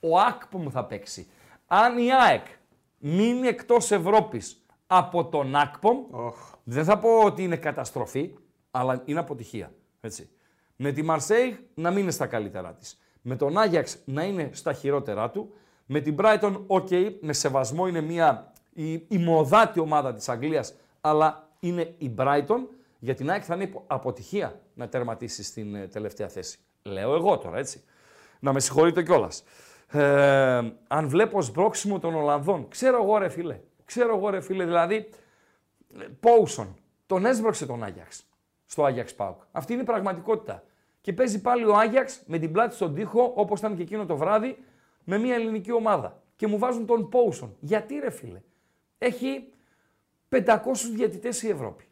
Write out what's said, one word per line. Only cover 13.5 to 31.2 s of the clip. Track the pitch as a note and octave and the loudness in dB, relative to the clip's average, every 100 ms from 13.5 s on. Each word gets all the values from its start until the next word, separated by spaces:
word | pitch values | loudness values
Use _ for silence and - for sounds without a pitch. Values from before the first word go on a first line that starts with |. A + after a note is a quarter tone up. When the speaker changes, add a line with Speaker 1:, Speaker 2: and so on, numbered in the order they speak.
| F3 | 2
Speaker 1:
Άγιαξ | A3 E3 C3+ - | 2 2 -2 -8
να | - C3+ | -8 -6
είναι | F3+ G3 C#3+ | -4 -4 -6
στα | - - | -6 -6
χειρότερά | C#3+ C3+ C#3+ C3+ G2+ A#2 | -4 -2 -2 -2 -4 -4
του. | G3 A3 - _ _ _ | -6 -10 -16 _ _ _
Με | C#3 | -4
την | D3+ D3 | -4 2
Brighton, | G#3 G#3+ G#3 F#3+ - | 4 4 2 -4 0
οκ, | F#3+ F#3 F3+ G3+ F#3+ | 0 2 0 0 -4
με | D#3 | -6
σεβασμό, | C#3 D3 C3+ B2+ D#3 F#3 | -2 0 0 -2 -2 -2
είναι | E3+ | -2
μια, | D#3 E3+ D#3+ A#2+ - _ _ | -4 2 2 2 -6 _ _
η, | - D#3+ | -10 -6
η | D#3+ - G3 | -6 -2 0
μοδάτη | E3+ D#3+ D3 G#3 A3 F3+ | 4 4 6 6 6 2
ομάδα | D#3+ D3+ C3+ | 0 0 0
της | A2 - | -6 -6
Αγγλίας, | A#2 C#3+ D#3 A2 - _ _ | -4 -2 -2 -4 -14 _ _
αλλά | D3+ D3+ D#3 - _ _ | 0 4 2 0 _ _
είναι | F3 F3 E3+ - | -6 -4 -6 -6
η | C#3 G#2+ | -10 -2
Brighton. | C3+ C#3+ C#3+ A#3 C4 - _ _ | 2 2 2 -2 -4 -18 _ _
Για | A#2 | -8
την | C3 C3+ | -6 -4
αεκ | G3 G3+ | -4 -4
θα | |
είναι | E3+ | -6
υπο-, | G3 - - | -6 -10 -8
αποτυχία | C3+ C3 - - G3+ D3+ - _ | -6 -6 -8 -8 -6 -6 -10 _
να | - A#2 | -16 -8
τερματίσει | C3+ A#2+ A2+ A#2 - | -6 -6 -8 -10 -12
στην, | G2+ - G#2 | -12 -12 -10
ε, | G2+ F#2+ | -10 -10
τελευταία | G#2 G#2 - G2 | -10 -10 -8 -10
θέση. | - F2+ - _ _ | -10 -14 -16 _ _
Λέω | - F#2+ G#2+ | -10 -6 -2
εγώ | D#3 F3 E3+ | 0 2 0
τώρα, | - F2 | -2 -8
έτσι. | D3 - _ _ _ _ _ _ | -8 -12 _ _ _ _ _ _
Να | C#3 | -2
με | C3+ | 0
συγχωρείτε | B2+ - E3 E3+ | 0 4 4 4
κιόλας. | E3 E3+ F#2 - _ - - - _ | 2 2 2 -6 _ -20 -20 -20 _
Ε, | D3 C#3+ C#3+ C#3 C#3 C3+ B2 A#2+ - _ | 2 4 6 6 6 4 2 -2 -8 _
αν | C#3+ D#3 | -2 0
βλέπω | D#3 | 2